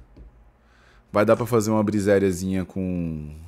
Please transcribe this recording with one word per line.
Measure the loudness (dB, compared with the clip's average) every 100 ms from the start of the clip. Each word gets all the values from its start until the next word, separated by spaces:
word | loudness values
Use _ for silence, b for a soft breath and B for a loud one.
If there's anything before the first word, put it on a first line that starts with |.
| -20 -20 -20 _ _ _ b b b b b
Vai | 0
dar | 2 2
pra |
fazer | 2 0 2
uma | 0
Brisériazinha | 0 0 2 4 2 0 -4 -4
com | -6 -6 -6 -4 -6 -8 -12 -16